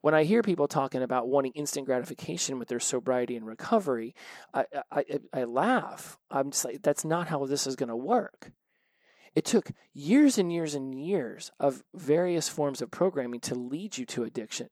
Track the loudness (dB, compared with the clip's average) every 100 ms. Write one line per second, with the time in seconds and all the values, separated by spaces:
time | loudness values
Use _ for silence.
0 | 6 4 6 4 4 2 2 2 0 -2
1 | 0 0 2 2 2 -4 -6 -4 0 -2
2 | -2 -10 -8 -4 -4 -4 -4 -4 -2 -2
3 | 0 0 0 -6 -8 -12 2 2 2 -2
4 | -2 -12 -20 -20 -6 -4 -2 -4 -4 -4
5 | -2 -6 -6 -4 -2 0 2 2 -2 -12
6 | -16 -20 _ -2 0 -2 -4 0 0 0
7 | 0 -2 0 -2 0 0 -2 -2 -4 -4
8 | 2 0 0 _ -20 _ _ _ _ _
9 | _ _ -4 -2 2 2 0 -14 _ -10
10 | 4 8 8 6 0 0 -2 -4 -6 -6
11 | -2 -2 -2 -8 -16 _ 0 0 _ -10
12 | 2 4 4 0 -2 -2 -2 -2 -8 0
13 | 0 2 -4 -6 -6 -6 -4 -6 -6 -8
14 | -6 -4 -4 -4 -8 -10 -10